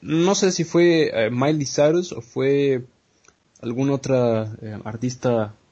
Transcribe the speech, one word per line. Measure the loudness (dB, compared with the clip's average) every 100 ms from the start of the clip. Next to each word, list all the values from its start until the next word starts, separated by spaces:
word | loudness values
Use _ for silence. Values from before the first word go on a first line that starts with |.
no | -4 0 2 2
sé | 0
si | 0 0
fue, | 2 4 4 2
eh, | 0 -2
Miley | 0 0 0 -2
Cyrus | 2 2 2 -2
o | -10
fue | -10 -2 0 2 2 0 -4 _ _ _ _ _ _ _
algún | -8 -2 0
otra, | 0 0 2 2 0 -2 -8
eh, | -12 -10
artista | -10 -6 -6 -2 0 0 -2 -8 _